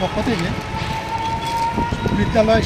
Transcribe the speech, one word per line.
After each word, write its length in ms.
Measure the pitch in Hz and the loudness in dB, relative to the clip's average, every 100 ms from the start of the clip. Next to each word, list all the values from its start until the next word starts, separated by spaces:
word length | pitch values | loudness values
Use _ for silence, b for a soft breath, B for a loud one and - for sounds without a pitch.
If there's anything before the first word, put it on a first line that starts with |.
পক্ষ 140 | 185 - 247 | -2 -2 0
থেকে 200 | 202 170 - - - - - - 906 906 906 - - - - 330 - - 202 | 0 -2 -4 -6 -4 -4 -4 -4 -4 -4 -4 -2 -2 -2 0 -2 -2 0 2
বিদ্যালয় 440 | 202 233 214 220 | 4 4 6 4